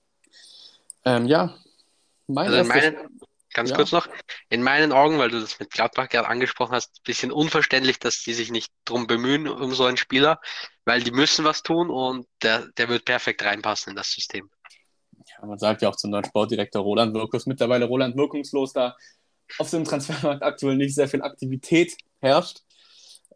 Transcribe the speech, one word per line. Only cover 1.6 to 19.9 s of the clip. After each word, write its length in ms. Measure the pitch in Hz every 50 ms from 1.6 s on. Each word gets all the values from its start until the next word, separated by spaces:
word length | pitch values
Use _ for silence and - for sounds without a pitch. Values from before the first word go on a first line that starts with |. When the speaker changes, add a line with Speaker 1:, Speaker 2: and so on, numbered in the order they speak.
| _ _ _ _ _ _ _ _ _ _ _ _ _ -
Speaker 1:
mein 200 | 135 139 165 208
Speaker 2:
Also 120 | 240 -
in 100 | - 117
Speaker 1:
erstes 240 | 123 135 147 156 151
Speaker 2:
meinen, 260 | - - - - - - - _ _ _ _ -
ganz 160 | - 117 123
Speaker 1:
Ja. 60 | 135
Speaker 2:
kurz 160 | - - -
noch, 160 | - 170 - - - - - - - - - _
in 140 | 117 117 123
meinen 280 | 131 139 147 156 151
Augen, 280 | 135 135 143 151 160 151
weil 100 | 131 117
du 100 | 117 117
das 200 | 110 107 - -
mit 100 | 104 -
Gladbach 400 | - - 113 120 - - 131 -
gerade 180 | - 117 113 -
angesprochen 460 | - 123 127 123 - - 123 110 127
hast, 300 | 120 - - _ - -
bisschen 280 | - 117 - - 127
unverständlich, 680 | 139 151 151 160 - 160 143 - - 131 131 131 123 -
dass 240 | - 120 113 - -
die 100 | - 117
sich 160 | 120 117 113
nicht 220 | 117 113 - - - _ _
drum 200 | - 117 123 120
bemühen 420 | 110 120 117 120 127 139 151 156 143
um 260 | - - 135 127 131
so 120 | 131 131
einen 120 | 123 123 127
Spieler, 420 | - - 135 131 139 151 160 - - - - - - - - _ _
weil 180 | - 117 123 120
die 80 | 120
müssen 340 | 120 127 147 151 - - 156
was 160 | 151 151 -
tun 280 | - - 165 170 170 170
und 360 | 131 131 131 127 131 127 123 - _ _
der, 260 | - 113 110 117 - - - -
der 120 | 120 120
wird 160 | 120 120 -
perfekt 380 | - 123 123 - - 110 - 107
reinpassen 480 | 104 101 104 104 107 104 - - -
in 40 | 98 101
das 140 | 98 -
System. 380 | - - - - - 98 95 98 _ _ _ - - _ _ _ _ _ _ _ _ _ _ -
Speaker 1:
Ja, 180 | - - -
man 140 | 104 104 101
sagt 220 | 107 104 110 -
ja 80 | - 101
auch 60 | 95
zum 160 | - - 101
neuen 140 | 104 101 98
Sportdirektor 560 | - - 107 104 107 117 107 101 - - 107
Roland 320 | 98 101 104 110 117 110 107
Wirkus, 320 | 110 110 107 - 120 -
mittlerweile 400 | - 131 139 120 117 123 123 120
Roland 300 | 117 127 131 131 127 120
wirkungslos, 580 | 135 147 147 - 147 139 - - 143 135 131 -
da 220 | 139 127 123 - - _ - _ _ _ _ _ _ _ - - -
auf 100 | - -
dem 140 | - 165 156
Transfermarkt 580 | 156